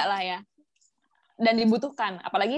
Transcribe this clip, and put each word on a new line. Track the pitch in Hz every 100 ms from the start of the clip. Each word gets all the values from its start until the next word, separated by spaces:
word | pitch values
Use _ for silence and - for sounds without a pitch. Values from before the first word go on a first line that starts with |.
| 190
lah | 196
ya. | 185 180 208 _ _ _ _ _ _ _ _ -
Dan | 226 226
dibutuhkan. | 220 226 277 - 214 185
Apalagi | - 196 208